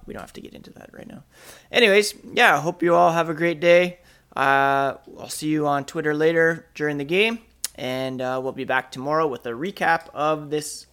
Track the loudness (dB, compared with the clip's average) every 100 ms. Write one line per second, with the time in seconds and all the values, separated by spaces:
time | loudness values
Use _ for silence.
0 | -18 -16 -16 -18 -20 -20 -20 -20 -20 -20
1 | -20 -20 -20 _ -20 -20 _ 4 6 6
2 | 2 -4 -8 2 4 4 0 -2 2 4
3 | 4 4 -2 -2 -2 0 4 6 4 -4
4 | _ _ _ -2 2 2 2 2 -2 -4
5 | -14 -18 -14 -8 -4 -2 0 -2 -4 -6
6 | -4 0 2 2 2 0 -10 -6 -6 -4
7 | -2 0 0 -2 _ _ -12 -8 -6 -4
8 | -6 -4 -4 -4 -6 -8 -2 -2 -2 -10
9 | -4 -2 -2 -4 -8 -8 -8 -4 0 0
10 | -2 -4 -2 -4 -4 -8 -8 -14 -18